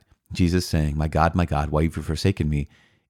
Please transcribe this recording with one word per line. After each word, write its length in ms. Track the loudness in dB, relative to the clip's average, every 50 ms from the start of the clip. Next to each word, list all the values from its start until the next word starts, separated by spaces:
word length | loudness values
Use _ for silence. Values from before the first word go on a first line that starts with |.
| _ _ _ _ _ -8
Jesus 340 | -2 0 2 2 2 2 0
saying, 300 | 0 0 0 0 0 0
"My 120 | -2 -2 -2
God, 280 | 0 2 2 2 2
my 100 | 2 0
God, 240 | 0 0 -2 -2 0
why 140 | 0 0 0
have 140 | 0 -2 -4
you 60 | -6
forsaken 460 | -6 -4 -2 0 0 0 0 0 -2
me?" 200 | -2 -2 -4 -6 _ _ _ _ _ _ _ _